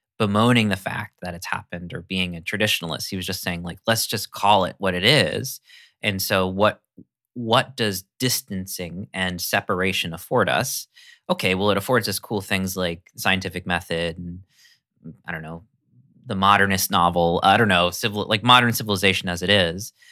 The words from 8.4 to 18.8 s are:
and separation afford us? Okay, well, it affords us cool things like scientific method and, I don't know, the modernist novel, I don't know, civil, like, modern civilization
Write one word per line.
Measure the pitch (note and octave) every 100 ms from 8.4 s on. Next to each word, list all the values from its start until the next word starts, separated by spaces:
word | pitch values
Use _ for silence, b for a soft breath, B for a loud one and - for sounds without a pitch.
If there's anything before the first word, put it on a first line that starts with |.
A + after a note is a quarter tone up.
| - G2 F#2+ - F2 F2 -
and | F#2+ F#2 F2
separation | - G2+ - F#2 F#2+ F#2 F2
afford | E2 - B2+ F#2
us? | C2 C3 - - B B B -
Okay, | F3+ - F#2
well, | G#2
it | G2
affords | G2 B2+ G#2
us | F#2+
cool | - G#2
things | F#2+ G2 F#2+ F#2
like | F2+ E2+ _ -
scientific | G2 F#2+ F#2 F2 F2+
method | E2+ - E2 E2+ E2+
and, | F2 F2+ F#2 b b b _ _ D#2+ - -
I |
don't | E2
know, | D#2 E2+ - _ _ _ _ _ -
the | G2
modernist | G2 G2+ G2 F#2 -
novel, | G2 F2 F2 E2+ F2+
I | F#2+ G#2
don't | A2
know, | F2+ F2
civil, | - A2 G2+ -
like, | G#2+
modern | A#2+ B2 A#2+
civilization | A2+